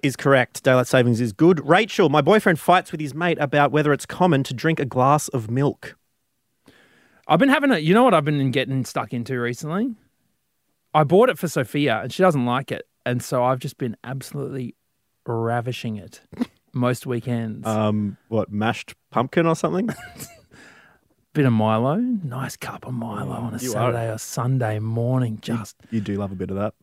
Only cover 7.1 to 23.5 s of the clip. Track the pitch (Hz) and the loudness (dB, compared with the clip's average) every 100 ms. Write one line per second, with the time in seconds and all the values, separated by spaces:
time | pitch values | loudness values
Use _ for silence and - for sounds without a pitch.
7.1 | _ - 160 269 294 277 196 156 208 254 | _ 2 4 6 4 4 2 4 6 6
8.1 | 170 143 147 135 127 131 135 117 - 113 | 4 2 0 0 0 -2 -4 -4 -6 -6
9.1 | 123 117 127 120 120 151 180 247 220 _ | -8 -6 -4 -4 -6 -6 -4 -4 -8 _
10.1 | _ _ _ _ _ _ _ _ 151 147 | _ _ _ _ _ _ _ _ 0 4
11.1 | 180 254 175 165 156 123 147 143 107 123 | 6 4 2 -4 -4 -2 0 0 0 -4
12.1 | - 185 147 120 123 127 - - _ 120 | 2 4 4 2 0 -2 -10 -10 _ -4
13.1 | 123 - 131 123 131 143 - 127 101 120 | -2 -2 0 0 0 -4 -6 -8 -8 -10
14.1 | 135 - 143 135 135 120 - _ _ _ | -12 -10 -10 -8 -8 -10 -12 _ _ _
15.1 | _ - 117 113 120 117 120 120 107 90 | _ -6 -4 -2 -2 -4 -6 -8 -8 -12
16.1 | - _ - 240 _ _ 131 123 127 135 | -20 _ -10 -10 _ _ -2 -2 -2 -4
17.1 | 120 117 120 113 107 110 107 107 107 104 | -6 -4 -4 -6 -6 -4 0 0 0 -2
18.1 | - - 113 98 104 113 - - - _ | -6 -6 -4 -2 -2 -2 -4 -8 -20 _
19.1 | - 131 - 165 156 151 175 220 - 719 | -2 0 2 2 2 0 -2 -4 -6 -12
20.1 | - 698 679 _ - - - _ _ _ | -16 -18 -20 _ -20 -20 -20 _ _ _
21.1 | _ _ 156 131 113 110 110 127 180 247 | _ _ 0 2 4 2 2 0 0 -2
22.1 | 226 156 127 131 - - - - 123 113 | -4 -4 -8 -8 -10 -14 -14 -10 -8 -8
23.1 | 104 135 120 120 | -8 -8 -6 -8